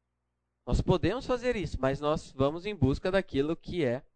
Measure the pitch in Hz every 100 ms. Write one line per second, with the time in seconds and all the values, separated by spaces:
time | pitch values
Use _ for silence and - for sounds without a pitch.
0 | _ _ _ _ _ _ - 120 - 185
1 | 151 247 - 247 247 233 160 135 131 139
2 | 147 151 - 131 139 165 202 196 135 143
3 | 185 190 185 135 151 165 - 180 127 123
4 | -